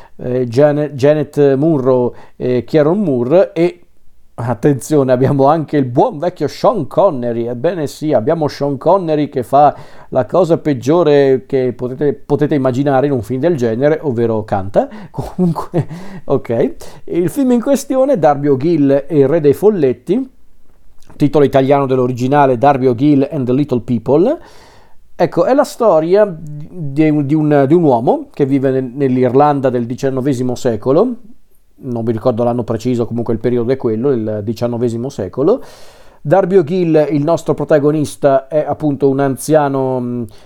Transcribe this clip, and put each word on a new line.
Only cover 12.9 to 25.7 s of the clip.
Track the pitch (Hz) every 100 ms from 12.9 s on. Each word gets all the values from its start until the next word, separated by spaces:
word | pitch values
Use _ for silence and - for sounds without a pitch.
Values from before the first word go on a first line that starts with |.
| 135 143
in |
un | 135
film | 101 127
del | 156 160
genere, | 120 110 143 156
ovvero | 156 117 117 110
canta. | 104 101 98 185 269 214
<laughs> | 185
Comunque, | - - - 180 165 - 175 - 170 190 190 -
ok. | 139 - 117 233 - - - -
Il | 165 170
film | - 262
in | 240
questione, | 226 277 - 262 262 254
Darby | 151 143 143
O'Gill | 131 156 165 139 139 -
e | 160
il | 135
re | 165
dei | 143
folletti, | 127 202 208 135 117 - 220 262 - - - - - - - - -
titolo | 143 151 135
italiano | 135 131 139 139
dell'originale | 131 123 120 127 147 139 123
Darby | 139 139 131
O'Gill | 117 147 143 135
and | 156 123
the |
Little | 127 143 123 113
People, | 117 - 143 208 339 - - - - - - - -
ecco, | 170 160 180
è |
la | 269
storia | 262